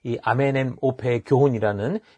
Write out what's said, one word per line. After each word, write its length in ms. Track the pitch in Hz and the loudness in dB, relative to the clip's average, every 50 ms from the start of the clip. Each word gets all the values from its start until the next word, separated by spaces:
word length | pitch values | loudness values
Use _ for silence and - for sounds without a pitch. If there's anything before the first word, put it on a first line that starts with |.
| - | -8
이 160 | 123 117 - - | -6 -6 -4 -2
아멘 340 | 110 117 131 139 139 135 | -2 0 0 0 0 0
엠오페의 680 | 135 131 127 - - - 131 127 - - 123 120 117 - | -2 -2 -4 -4 -2 -2 -2 -2 -2 -2 -2 -2 -2 0
교훈이라는 760 | - 139 127 143 143 120 107 107 107 104 98 104 135 190 220 - _ _ | 2 4 4 4 4 2 2 0 0 0 0 -2 -4 -4 -6 -8 _ _